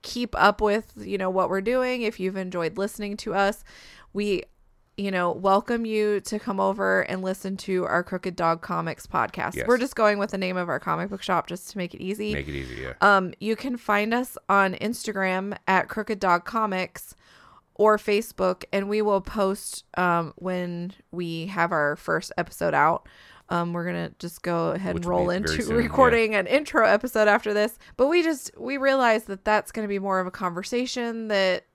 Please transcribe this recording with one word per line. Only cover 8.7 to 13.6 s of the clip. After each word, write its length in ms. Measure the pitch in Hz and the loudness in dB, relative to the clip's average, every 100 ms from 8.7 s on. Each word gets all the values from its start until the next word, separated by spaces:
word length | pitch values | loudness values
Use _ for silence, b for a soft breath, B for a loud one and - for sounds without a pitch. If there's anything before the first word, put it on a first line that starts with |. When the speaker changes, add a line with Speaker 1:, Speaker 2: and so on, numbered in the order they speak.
| 170 165 - - | -4 -4 -8 -6
Speaker 1:
podcast. 500 | - 113 - - - | -2 -2 -2 -6 -4
Speaker 2:
Yes. 120 | - | 0
Speaker 1:
We're 100 | 240 | 2
just 160 | 262 - | 0 2
going 220 | 214 208 | 2 2
with 140 | 202 | -2
the 60 | 196 | -4
name 180 | 185 185 | -4 -4
of 140 | 175 | -2
our 100 | 147 | -4
comic 300 | - 160 185 | -2 -4 -4
book 120 | 196 | -8
shop 240 | - 180 - | -2 -2 -2
just 240 | 180 - | -10 -12
to 60 | 202 | -10
make 160 | 175 | -10
it 80 | - | -8
easy. 320 | 185 208 208 | -8 -6 -4
Speaker 2:
Make 140 | - 151 | -4 -4
it 80 | 139 | -6
easy, 200 | 64 62 | -8 -8
yeah. 100 | 90 - | -10 2
Speaker 1:
Um, 320 | 196 202 185 - | 6 6 4 -6
you 160 | 208 | -4
can 180 | 220 | -4